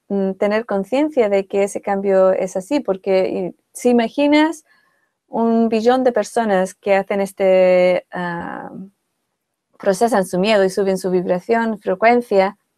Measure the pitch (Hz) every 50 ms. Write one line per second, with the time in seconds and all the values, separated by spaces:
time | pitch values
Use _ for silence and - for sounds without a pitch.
0 | _ - 202 196 196 190 190 190 208 202 208 220 226 - 208 196 190 - - 269
1 | 302 311 302 277 233 202 202 196 196 - - 196 196 202 - 208 - - 202 196
2 | 196 202 190 190 190 190 190 - 190 185 - 190 185 - 285 294 247 - 190 190
3 | - 202 190 190 185 - - 196 185 175 - _ _ _ - - - 247 247 240
4 | 226 226 - - 285 294 294 302 302 311 320 - - _ _ _ _ _ _ _
5 | _ _ _ _ _ _ - 220 226 226 226 226 226 226 226 220 214 240 247 262
6 | 254 254 240 220 208 - - 240 226 214 196 185 185 190 - _ - 208 196 190
7 | 196 - 208 202 196 190 - - 196 190 185 185 185 185 185 180 180 180 180 -
8 | - _ - 180 180 175 170 170 170 80 65 - - - - - 190 196 _ _
9 | _ _ _ _ _ _ _ _ _ _ _ _ _ _ _ - - 196 190 180
10 | 233 233 254 208 185 185 - 180 185 214 220 202 196 190 190 - 196 190 190 185
11 | 190 190 180 185 175 190 180 180 - - 226 226 226 226 220 208 - 196 185 185
12 | 214 226 240 247 240 - 208 196 190 196 202 _ _ _ _